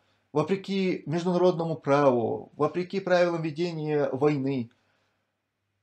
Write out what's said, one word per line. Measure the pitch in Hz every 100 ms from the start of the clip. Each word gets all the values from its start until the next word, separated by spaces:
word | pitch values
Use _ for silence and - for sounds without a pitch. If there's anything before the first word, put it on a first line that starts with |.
| _ _ _
вопреки | 143 156 196 190 196 190 156 -
международному | 170 180 175 180 170 165 156
праву, | - 139 143 120 110 110 - -
вопреки | 151 175 180 196
правилам | 190 180 175 170
ведения | 160 147 175 156 151 147 143
войны, | 131 151 147 135 135 117 _ _ _ _ _ _ _ _ _ _ _